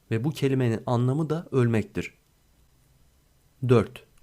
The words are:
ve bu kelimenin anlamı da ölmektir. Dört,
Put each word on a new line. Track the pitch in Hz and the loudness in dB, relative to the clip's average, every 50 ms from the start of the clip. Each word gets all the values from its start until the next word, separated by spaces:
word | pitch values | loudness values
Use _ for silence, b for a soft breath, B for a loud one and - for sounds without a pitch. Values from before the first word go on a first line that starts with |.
| _ - | _ -6
ve | 113 110 117 | -4 -2 -2
bu | 160 | -4
kelimenin | - - 143 135 135 127 123 117 113 107 - | -4 -2 -2 0 0 0 0 0 -2 -2 -2
anlamı | 127 123 117 123 127 131 151 165 143 | -2 0 0 0 0 0 0 -2 -2
da | 151 165 185 - | -4 -6 -6 -2
ölmektir. | - 135 123 120 113 110 101 - - 90 - - - _ _ _ _ _ _ _ _ _ _ _ _ _ _ _ _ _ _ _ _ _ _ _ _ _ _ _ _ - 127 120 | 0 2 2 2 2 0 -2 -4 -6 -8 -8 -8 -10 _ _ _ _ _ _ _ _ _ _ _ _ _ _ _ _ _ _ _ _ _ _ _ _ _ _ _ _ -4 2 4
Dört, | 123 113 95 - - - - _ _ - | 4 4 4 2 -4 -20 -20 _ _ -8